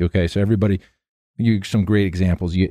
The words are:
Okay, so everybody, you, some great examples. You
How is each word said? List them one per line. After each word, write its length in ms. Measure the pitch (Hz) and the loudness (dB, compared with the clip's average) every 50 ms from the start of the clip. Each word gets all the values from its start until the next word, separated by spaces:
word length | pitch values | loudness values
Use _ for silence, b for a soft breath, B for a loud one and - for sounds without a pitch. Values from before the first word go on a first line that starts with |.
Okay, 260 | 87 87 - 95 87 | -4 0 0 0 0
so 140 | 82 - 101 | 0 0 -2
everybody, 400 | 101 101 113 98 104 104 98 90 b b b b _ _ _ _ _ _ _ | 0 0 2 2 2 0 0 -2 b b b b _ _ _ _ _ _ _
you, 260 | - 117 113 110 101 | -2 0 0 0 0
some 220 | 92 - - 110 95 | -2 -2 -2 -2 0
great 220 | 92 107 104 101 95 | 2 2 2 0 0
examples. 480 | 80 87 92 90 87 - 92 87 85 | 0 0 0 0 0 0 -2 -2 0
You 100 | 92 92 - | 0 0 0